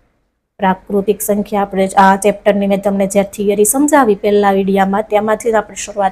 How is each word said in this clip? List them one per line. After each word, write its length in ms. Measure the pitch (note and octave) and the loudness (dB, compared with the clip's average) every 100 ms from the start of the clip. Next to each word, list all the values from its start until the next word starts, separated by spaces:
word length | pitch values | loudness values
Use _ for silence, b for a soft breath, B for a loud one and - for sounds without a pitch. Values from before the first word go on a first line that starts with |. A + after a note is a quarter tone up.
| _ _ _ _ _ - | _ _ _ _ _ -4
પ્રાકૃતિક 600 | F#3+ F#3 - G3+ G3 G3 | -2 -2 -4 -4 -2 -4
સંખ્યા 400 | - G#3 G3+ G#3 | -4 -4 -4 -4
આપણે 260 | G3 F#3+ F#3+ | -4 -2 0
આ 280 | G3+ F#3+ G3 | 4 4 4
ચેપ્ટરની 520 | G#3 G3+ G#3+ G3+ G3 | 0 0 0 0 0
મેં 140 | G3 | -2
તમને 260 | G3+ G3 G3 | -2 -2 0
જે 160 | G3 | 0
થિયરી 420 | G3 - G3+ G#3 G#3+ | -2 -4 -2 0 0
સમજાવી 500 | C4+ D4 D4+ A#3+ G3+ | 2 2 4 2 2
પહેલા 360 | G#3 G3+ G3+ | 0 2 2
વીડિયોમાં, 520 | G3 G3 G3 F#3+ G3 | 0 0 0 0 -2
તેમાંથી 480 | G#3+ G#3 G#3+ G#3+ A#3+ | -2 -2 0 -2 0
જ 20 | |
આપણે 220 | A3 G#3 G3 | -2 -4 -10
શરૂઆત 360 | - G3+ F#3+ | -10 -4 -4